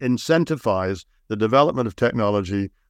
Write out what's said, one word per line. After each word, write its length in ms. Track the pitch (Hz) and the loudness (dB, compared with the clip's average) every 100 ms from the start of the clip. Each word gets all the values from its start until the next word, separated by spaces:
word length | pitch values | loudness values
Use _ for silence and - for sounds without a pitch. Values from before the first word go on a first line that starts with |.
incentivize 1040 | 127 123 - 165 170 151 - 95 95 98 - _ - | -2 -2 2 2 2 -2 -2 -2 -2 -4 -10 _ -10
the 80 | 107 | -2
development 500 | 110 131 143 131 120 | 2 4 4 2 -4
of 100 | - | 0
technology 760 | 120 123 104 104 92 101 98 - _ | -2 0 0 0 -2 -2 -4 -8 _